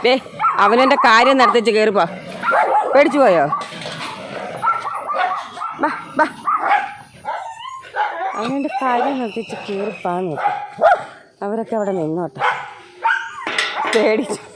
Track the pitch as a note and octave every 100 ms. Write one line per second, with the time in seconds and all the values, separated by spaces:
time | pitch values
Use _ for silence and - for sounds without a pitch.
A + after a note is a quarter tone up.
0 | - C4 - - - - G3+ A#3 C4 C4+
1 | B3 A3+ B3+ C4+ B3 A#3+ A3+ G#3+ G#3+ G3+
2 | E3+ - - - - - - - - C4+
3 | D4 C#4+ B3 E3+ D3 - - - - -
4 | - - - - - - C6+ C6+ - -
5 | - C6+ F5+ - - - - - C#4+ -
6 | - C#4 D#4 - - - - - - -
7 | - - - - - A5+ B5 C6 - -
8 | G#5 E4 F#4+ G#3+ A3+ C#4 C4+ F#4+ C4 A#3+
9 | B3+ C4+ A#3 A3+ G#3+ A3 - G3 G#3 F3+
10 | F#3 F3 F#3 D3 - - - - - -
11 | - - - _ G3+ A3 A3 A3+ G3+ F#3+
12 | D#3 E3 E3 - - - - - - -
13 | A#4+ C6+ C6+ C6+ A#5+ - - - - A3+
14 | G#3+ A3 A#3 G#3 -